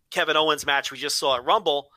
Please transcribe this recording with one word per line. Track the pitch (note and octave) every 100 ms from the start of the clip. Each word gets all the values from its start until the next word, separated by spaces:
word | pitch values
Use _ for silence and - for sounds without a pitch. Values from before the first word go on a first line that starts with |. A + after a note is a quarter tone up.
| _
Kevin | F#3 D#3+ D#3
Owens | D#3 D3 C#3
match | C#3 -
we | C3
just | C#3+ -
saw | D3 B2+
at | C3+
Rumble, | G#3+ E3+ C#3+ -